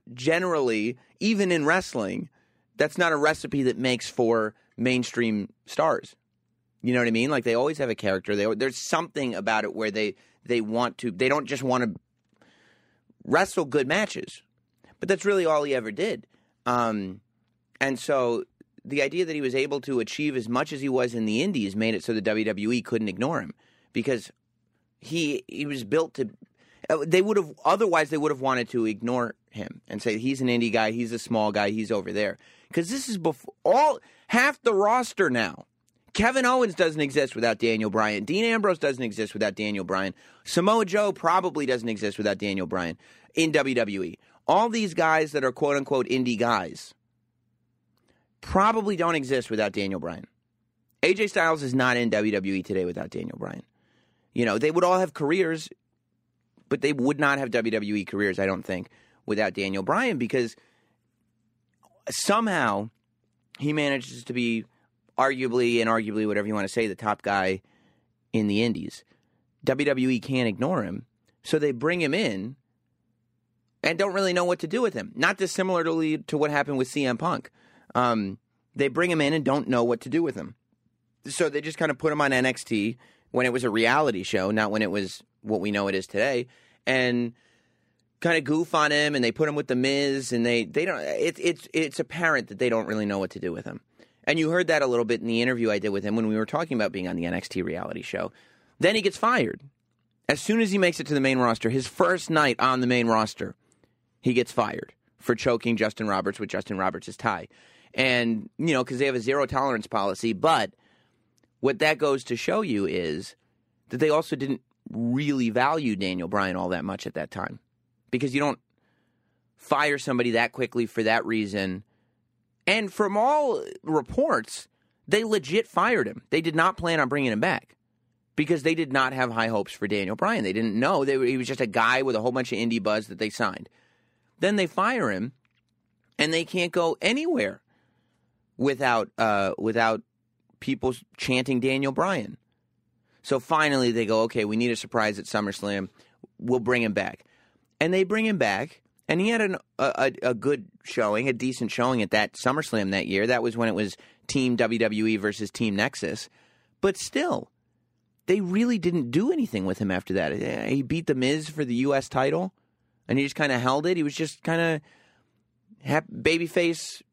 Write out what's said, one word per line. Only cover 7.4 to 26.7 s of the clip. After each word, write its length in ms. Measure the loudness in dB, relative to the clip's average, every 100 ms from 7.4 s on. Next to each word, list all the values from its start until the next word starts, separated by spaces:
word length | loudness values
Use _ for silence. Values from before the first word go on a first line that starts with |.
they 100 | 0
always 240 | 0 0 -2
have 120 | -4
a 40 |
character. 420 | -2 0 0 0 0
They, 160 | 0
there's 220 | 0 -2 -4
something 580 | -2 -2 -2 -4 -4
about 300 | -2 0 0
it 100 | -2
where 160 | -4 -4
they, 240 | -2 -4 -6 _ _
they 160 | -2 -2
want 380 | 0 0 -2 -2
to, 120 | -8
they 180 | -2 0
don't 180 | 0 -2
just 160 | -4
wanna 300 | 0 0 0 -4 -14 _ _ _ _ _ _ _ _ _ _ _
wrestle 400 | 0 2 2 0
good 220 | 0 0 0
matches. 540 | 0 -2 -6 -12 -16 _ _ _ _ _ _
But 80 | -2
that's 160 | 0
really 220 | 2 2 4
all 160 | 4
he 100 | 2
ever 160 | 0 -2
did. 360 | -4 -4 -4 -10 _ _ _ 0
Um, 540 | 2 2 0 -6 -10 _ _ _ _ _ -4
and 180 | -2 -2
so 460 | 0 0 2 0 -4 _ _ _
the 180 | -6 0
idea 220 | 0 0
that 100 | -2
he 60 | -2
was 140 | -2
able 260 | 0 0 -2
to 180 | -2 -2
achieve 360 | -2 -2 -2 -2
as 120 | -2
much 240 | -2 -2
as 80 | -4
he 80 | -2
was 260 | 0 0
in 120 | 0 0
the 160 | 0
Indies 340 | 0 0 -2 0
made 180 | 0
it 80 | 0
so 100 | -2
the 80 | -2
W 240 | 0 0
W 280 | 0 -2 -2
E 100 | -2
couldn't 260 | -2 -2 -2
ignore 320 | -2 -4 -4
him 140 | -6 -12 _ _ _
because 400 | -6 -2 -4 -6 _ _ _ _ _ _ _
he, 440 | -8 -4 -2 -4 -8
he 200 | -10 -8
was 180 | -8
built 300 | -2 -2 -2
to, 160 | -4 -8 -10 -20 _ _